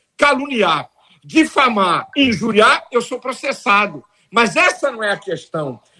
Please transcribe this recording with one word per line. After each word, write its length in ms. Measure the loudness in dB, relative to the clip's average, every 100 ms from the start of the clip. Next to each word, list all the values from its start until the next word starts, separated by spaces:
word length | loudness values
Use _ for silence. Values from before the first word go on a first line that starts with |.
| _ 0
caluniar, 720 | 2 2 -2 -2 0 -2 -6 _ _ _
difamar, 840 | -4 0 0 2 2 2 0 0 -2 -2
injuriar, 720 | 0 0 0 4 4 4 0
eu 100 | -4
sou 180 | -4 -8
processado. 840 | -8 -8 -8 -4 0 0 0 -8 -20 _ _
Mas 260 | 0 0 2
essa 360 | 0 0 -4
não 120 | -4
é 80 | -4
a 60 | -4
questão. 600 | -6 -10 -8 -8 -8 -10 _